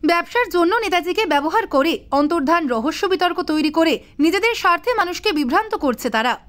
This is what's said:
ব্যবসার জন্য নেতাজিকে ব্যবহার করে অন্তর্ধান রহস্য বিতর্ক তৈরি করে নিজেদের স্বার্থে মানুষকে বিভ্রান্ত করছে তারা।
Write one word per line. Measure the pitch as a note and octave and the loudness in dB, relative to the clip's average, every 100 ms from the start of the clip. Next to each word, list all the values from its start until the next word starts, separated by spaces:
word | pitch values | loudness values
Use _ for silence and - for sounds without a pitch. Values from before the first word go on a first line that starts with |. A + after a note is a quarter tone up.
ব্যবসার | D#4 E4+ E4+ A#4+ A#4 | 2 0 0 -2 0
জন্য | F4 E4+ A4+ | 2 2 0
নেতাজিকে | G#4+ F4 E4+ F4+ A4 | 0 -2 -2 -2 0
ব্যবহার | C#4+ D4 G4 G4+ | 0 2 -2 0
করে | C#4+ C#4+ C4+ - | 0 0 -2 -2
অন্তর্ধান | C#4 D4 E4+ C4+ E4+ D#4 | 0 2 0 2 0 2
রহস্য | A#3 A#3+ D4+ G4 | -2 -2 -2 -2
বিতর্ক | F4+ F4+ F4 E4 | 0 0 -2 -2
তৈরি | D#4 D#4 | 0 0
করে | D4+ E4 C4+ - - | 2 2 0 -6 0
নিজেদের | D4+ F#4+ A4+ A4+ | 0 2 0 0
স্বার্থে | F#4 E4+ E4+ | 0 0 0
মানুষকে | A#4 F4+ E4+ G#4+ | 0 0 -2 -2
বিভ্রান্ত | D4+ C4 E4+ A4 G4+ | 0 0 0 0 -2
করছে | C#4+ A#3 B3 | -2 -2 -2
তারা। | A3 A#3+ A3+ | -2 -2 -4